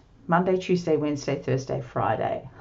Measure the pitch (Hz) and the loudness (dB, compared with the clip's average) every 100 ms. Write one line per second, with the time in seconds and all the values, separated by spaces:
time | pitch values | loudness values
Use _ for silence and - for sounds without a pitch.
0 | - - - 170 185 185 - 180 165 151 | -20 -12 0 2 4 0 2 0 2 2
1 | 147 147 - 135 - 131 - 131 - 131 | 2 -2 -2 -4 0 -2 -2 -6 -4 -2
2 | 110 110 - - - - | 0 0 -2 -4 -8 -6